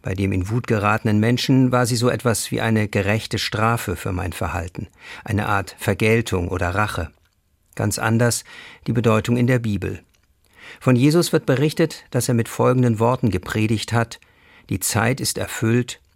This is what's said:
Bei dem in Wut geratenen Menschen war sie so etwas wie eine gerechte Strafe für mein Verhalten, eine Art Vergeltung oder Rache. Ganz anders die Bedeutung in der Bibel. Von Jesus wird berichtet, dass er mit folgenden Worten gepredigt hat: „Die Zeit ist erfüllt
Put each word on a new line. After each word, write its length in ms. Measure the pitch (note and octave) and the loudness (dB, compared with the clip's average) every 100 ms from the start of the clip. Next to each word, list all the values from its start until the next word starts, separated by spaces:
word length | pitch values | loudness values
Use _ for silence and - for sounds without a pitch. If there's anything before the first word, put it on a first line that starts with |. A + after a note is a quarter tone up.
Bei 100 | - | -6
dem 180 | F#2+ G2 | -4 -2
in 180 | G2 F#2 | -2 -2
Wut 160 | A#2+ - | -4 -2
geratenen 520 | A2 G#2 A2 A2+ G#2 | 0 2 0 2 2
Menschen 520 | A2 B2 - C3+ B2+ | 2 0 2 4 4
war 160 | B2 A#2+ | 2 0
sie 80 | A#2+ | 2
so 140 | B2 | 0
etwas 420 | - A#2+ G#2+ - | 0 0 -2 -4
wie 100 | A#2 | -2
eine 260 | A2+ A2 G#2+ | 0 0 0
gerechte 520 | G#2 G2 G#2+ - G#2+ | 0 0 -2 -2 -6
Strafe 560 | - G#2 A2 A#2 - F2+ | -4 0 0 0 -4 -6
für 160 | G#2 | -6
mein 200 | F2+ F2+ | -4 -6
Verhalten, 540 | - E2+ F2 E2+ - - _ - - | -6 -6 -6 -8 -10 -14 _ -20 -16
eine 240 | - G2+ G#2+ | -4 -2 0
Art 280 | G2+ F#2+ - | -2 -2 -6
Vergeltung 680 | - G2 A2 A2+ A2+ F#2+ F2 | -2 0 2 2 2 -2 -2
oder 260 | F2+ F2 F#2+ | -2 -2 0
Rache. 340 | G#2+ - D#2+ _ _ _ _ _ _ | -2 -4 -8 _ _ _ _ _ _
Ganz 240 | - G#2+ - | -4 -4 -2
anders 460 | A2+ A2+ A#2+ - - - - - - | 0 2 2 0 -10 -20 -20 -12 -4
die 80 | |
Bedeutung 420 | A#2 A2+ A2 G#2+ A#2+ | 0 2 2 2 0
in 120 | A#2+ | 2
der 100 | B2+ | 0
Bibel. 460 | A#2 G2+ F#2+ G2 _ _ _ _ _ _ - - | 0 -4 -4 -8 _ _ _ _ _ _ -20 -2
Von 160 | - B2 | 2 6
Jesus 380 | C#3 E3 E3 | 6 4 4
wird 140 | D#3+ - | 0 2
berichtet, 560 | B2+ D3+ - D#3+ - - | 2 2 2 -2 -2 -4
dass 160 | B2+ - | -2 0
er 80 | A#2+ | 0
mit 140 | A2+ | 0
folgenden 500 | - B2 B2+ B2 A2 | 0 2 4 2 2
Worten 320 | A#2 B2+ A#2 | 2 2 0
gepredigt 640 | F#2 - G#2+ A2 A2 - | 0 -4 -2 0 0 0
hat: 260 | A#2 A#2 - _ _ _ - - | -2 -2 -8 _ _ _ -20 -8
„Die 100 | F#2 | -4
Zeit 400 | - A2 A2+ C3 | -2 0 0 0
ist 200 | A#2 - | -4 -4
erfüllt 640 | G2 - A2 A#2+ A#2+ - _ | -6 -2 0 0 0 -10 _